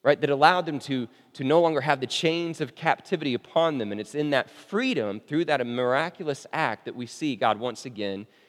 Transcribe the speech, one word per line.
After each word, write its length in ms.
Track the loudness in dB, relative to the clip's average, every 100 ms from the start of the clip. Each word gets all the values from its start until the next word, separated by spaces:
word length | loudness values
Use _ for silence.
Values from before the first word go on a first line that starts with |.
right? 160 | 2 4
That 120 | 2
allowed 340 | 6 6 4 0
them 140 | -6
to, 280 | -4 -4 -4 -10 _
to 100 | -4
no 180 | 4 6
longer 200 | 6 2
have 200 | 2 0
the 60 | 0
chains 520 | 0 0 0 -4 -4
of 140 | -8
captivity 640 | -2 -2 -2 -2 -2 -2 -4
upon 420 | 0 2 2 0
them. 140 | -4
And 100 | -6
it's 140 | -6 -4
in 160 | 0
that 180 | 0 0
freedom, 720 | -10 -6 -2 0 0 -2 -6
through 240 | -4 -2 0
that 200 | 0 0
miraculous 840 | 0 0 0 0 -4 -6 -6 -6
act, 340 | -2 -2 -4 -8
that 100 | -10
we 100 | -12
see 300 | -6 -4 0
God 240 | 0 2
once 260 | -4 -6 -12
again 400 | -6 -6 -6 -10 _